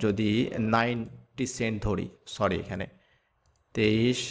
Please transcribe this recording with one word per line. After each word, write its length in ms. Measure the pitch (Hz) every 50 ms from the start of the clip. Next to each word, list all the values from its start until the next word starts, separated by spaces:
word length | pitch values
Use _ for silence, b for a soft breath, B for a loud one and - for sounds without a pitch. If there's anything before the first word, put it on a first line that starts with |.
| 110
যদি 260 | 107 98 104 110 107 104 117 131 - - - 110 110 113
নাইনটি 720 | 113 117 123 120 117 113 - - - - _ _ - 127 120 -
সেন্ট 200 | - 120 113 110 104 -
ধরি, 200 | 107 98 92 90 - - - _ - -
সরি, 200 | - 107 95 92 85 87
এখানে 220 | - 95 92 104 - - _ _ _ _ _ _ _ _ _ _ _ _ _ _ _ -
তেইশ 420 | 123 107 107 110 113 117 123 123 - - -